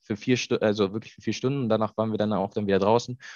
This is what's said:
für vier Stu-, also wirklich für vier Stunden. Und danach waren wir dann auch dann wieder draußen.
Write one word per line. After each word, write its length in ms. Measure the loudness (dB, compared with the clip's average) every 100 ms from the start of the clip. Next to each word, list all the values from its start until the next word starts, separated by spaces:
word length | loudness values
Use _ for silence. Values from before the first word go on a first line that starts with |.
für 120 | -8 -6
vier 220 | 0 0
Stu-, 220 | 0 0
also 320 | 2 2 0
wirklich 220 | -2 -10 -12
für 60 |
vier 100 | -6
Stunden. 300 | -4 -2 -2
Und 60 | 0
danach 280 | 0 0 -2
waren 140 | -2
wir 80 | 0
dann 120 | 0
auch 200 | 0 -2
dann 140 | -2 0
wieder 100 | 2
draußen. 400 | 4 2 0 -10 -12